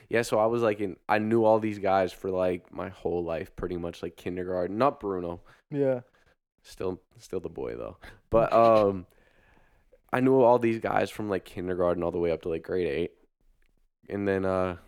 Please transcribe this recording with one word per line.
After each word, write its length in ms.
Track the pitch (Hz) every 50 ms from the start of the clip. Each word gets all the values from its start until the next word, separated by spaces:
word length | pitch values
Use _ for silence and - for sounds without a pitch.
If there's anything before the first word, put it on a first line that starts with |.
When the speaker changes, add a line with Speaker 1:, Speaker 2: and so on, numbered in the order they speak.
| - -
Speaker 1:
yeah, 120 | - 117
so 160 | 117 - 127 107
I 60 | 107
was, 140 | 113 120 120
like, 200 | 117 107 104 104
in, 160 | 104 95 - - _ -
I 100 | 107 107
knew 260 | 107 107 113 117 110
all 160 | 110 110 110
these 180 | 110 110 104 104
guys 340 | 95 95 95 98 95 87
for, 160 | - - - 95
like, 400 | 92 92 92 90 90 90 - _
my 160 | - - 92 95
whole 340 | 95 - - - 87 87 85
life, 300 | 82 82 78 80 - -
pretty 200 | - - 87 90
much, 260 | 87 85 85 85 -
like, 140 | - 87 -
kindergarten. 600 | - - 92 90 92 90 92 92 90 87 90 98
Not 220 | 110 131 143 143 -
Bruno. 400 | 107 101 95 90 87 85 85 87 - - - _ _ -
Speaker 2:
Yeah. 300 | 151 139 139 135 127 123 123 _ _ _ _ _ _ _ _ _ _ _ _
Speaker 1:
Still, 360 | - - - - 92 92 - _ _ _ -
still 200 | - - - 92
the 80 | 87 80
boy, 280 | 82 - 65 60 58
though. 200 | 60 58 - - - - - - - _ _
But, 240 | - 113 113 -
um, 540 | - 113 117 113 113 107 104 101 98 95 90 - _ _ _ _ _ _ _ _ _ _ _ _ _ _ _ _ _ _ _ _
I 80 | - 127
knew 220 | 127 131 131 135
all 160 | 123 117 123 123
these 220 | 120 113 113 113
guys 300 | 104 98 101 101 101 101
from, 200 | - - 107 104
like, 140 | 95 90 -
kindergarten 580 | - - 101 87 92 92 87 90 87 87 87
all 80 | 85 85
the 80 | 85 87
way 140 | 85 85
up 100 | 80 78
to, 60 | - 90
like, 120 | 82 82 -
grade 240 | - 92 92 90 78
eight. 240 | 69 80 87 - _ _ _ _ _ _ _ _ _ _ _ _ _ _ _ _ _ _ _ -
And 160 | 92 101 101
then, 180 | 101 98 95 95
uh, 320 | 95 95 92 92 92 90 95 -